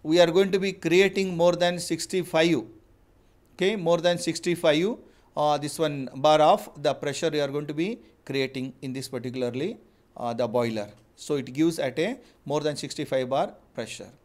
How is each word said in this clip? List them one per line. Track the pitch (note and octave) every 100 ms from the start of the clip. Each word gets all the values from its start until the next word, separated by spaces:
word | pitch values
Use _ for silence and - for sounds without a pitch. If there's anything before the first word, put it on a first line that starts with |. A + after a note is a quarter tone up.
We | D#3 E3+
are | E3+
going | E3+ G3
to | G3
be | G3
creating | F#3+ E3 F3 G3 G3 F#3+ E3+
more | F3
than | F3 F3 F3
sixty-five, | E3+ E3 - F#3 E3+ D#3+ E3 D3 - - _ _ _ _ _ _ _
okay, | - F#3 G#3+
more | E3 E3+
than | E3+ E3+
sixty-five, | E3 D#3+ F3 E3+ E3 D3+ F#3+ B3+ - _ _
uh, | - D3+ D3
this | C#3+ -
one | D#3 C#3+ C3 C3+
bar | D3+ D3+
of | D3+ G#3 - -
the | D3
pressure | C#3 C#3+ C3+ E3
we | D3
are | C#3+
going | C#3+ D3
to |
be | D3 F3+ A#3+ - _ -
creating | C#3 C3+ C3+ C3 -
in | C3+
this | C3 B2
particularly, | B2+ B2 B2+ B2 A#2+ F3 - _ _ _ -
uh, | A#2+
the | A#2 A#2+
boiler. | A#2+ A#2 A2 G#2 - _ _
So | - D3
it | B2
gives | C3 E3 E3
at | C3+ B2
a | F3+ C4+ - _
more | - D3
than | D3+ C#3+
sixty-five | C#3 - - C3 B2
bar | C3+ F#3+ - _
pressure. | - A2+ - G2 _